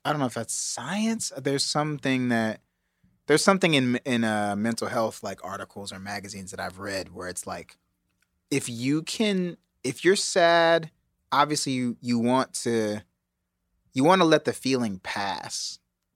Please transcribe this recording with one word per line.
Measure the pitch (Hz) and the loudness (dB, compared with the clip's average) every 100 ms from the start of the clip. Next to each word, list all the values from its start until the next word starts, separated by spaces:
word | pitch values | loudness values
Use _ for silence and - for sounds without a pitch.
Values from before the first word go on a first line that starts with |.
| 139 | -4
I | |
don't | 151 | -2
know | 127 | -2
if | 117 | -4
that's | 110 | -6
science. | - - - 139 196 220 226 - 135 | -6 -6 -8 -6 -2 -2 -2 -6 -6
There's | 135 139 | -2 -2
something | - 151 151 143 135 131 123 | 0 -2 -2 -2 0 0 2
that, | 117 110 104 _ _ _ _ _ _ - | 2 0 -4 _ _ _ _ _ _ 0
there's | 151 | 2
something | - 190 180 147 | 4 4 4 4
in, | 127 123 139 | 2 0 0
in, | 120 | 0
uh, | 113 107 104 101 | 0 0 -2 -2
mental | 113 113 101 | -2 -2 -4
health, | 120 110 - | -2 -2 -4
like, | 104 95 | -10 -10
articles | 90 98 95 101 101 | -10 -10 -12 -14 -14
or | 95 | -14
magazines | 101 104 98 101 92 | -12 -12 -12 -14 -12
that | 92 | -10
I've | 92 92 | -10 -8
read | 98 95 90 | -8 -8 -8
where | 90 90 | -12 -10
it's | 90 - | -10 -10
like, | 87 82 _ _ _ _ _ _ _ - | -10 -14 _ _ _ _ _ _ _ -4
if | 139 131 | -4 -4
you | 117 127 151 | -4 -2 -2
can, | 160 - 214 190 180 170 _ _ | -2 -2 0 0 -2 -8 _ _
if | 131 - 170 | -8 0 4
you're | 196 | 4
sad, | - 190 170 170 165 165 160 _ _ _ - | 2 4 6 6 6 4 0 _ _ _ 0
obviously | 135 147 147 - | 2 4 2 -2
you, | 127 123 110 | 0 -2 -2
you | 123 120 | 0 2
want | 117 127 127 | 4 2 0
to, | - 120 117 107 104 - _ _ _ _ _ _ _ _ | -2 0 0 0 -4 -8 _ _ _ _ _ _ _ _
you | 131 | 2
wanna | 147 190 165 | 4 6 6
let | 151 127 | 4 2
the | |
feeling | 107 131 131 117 92 | -4 -2 -2 -2 -6
pass. | - 107 101 92 - - - - _ _ _ | -6 -4 -2 -2 -4 -8 -8 -12 _ _ _